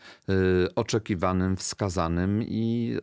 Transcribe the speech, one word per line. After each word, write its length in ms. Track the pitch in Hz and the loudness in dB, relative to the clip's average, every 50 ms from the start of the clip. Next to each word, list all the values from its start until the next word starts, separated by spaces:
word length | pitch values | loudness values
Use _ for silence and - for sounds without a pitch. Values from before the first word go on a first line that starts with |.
| - - - - _ - | -10 -20 -20 -12 _ 0
y, 440 | 98 95 95 92 92 92 90 90 - | 2 2 4 4 4 4 2 2 0
oczekiwanym, 840 | - 117 - - 113 107 - 107 87 85 92 92 92 92 92 95 | -2 -2 0 0 -2 0 -2 -2 0 0 0 2 2 2 0 0
wskazanym 840 | 92 - - - - 107 98 85 92 85 82 82 85 90 95 101 107 113 | -2 -4 -6 -6 -4 -2 -2 0 0 0 0 2 0 0 0 0 0 -2
i 520 | - - 110 113 113 113 120 117 117 117 104 | -2 -2 -2 -2 0 0 -2 -2 -2 -4 -6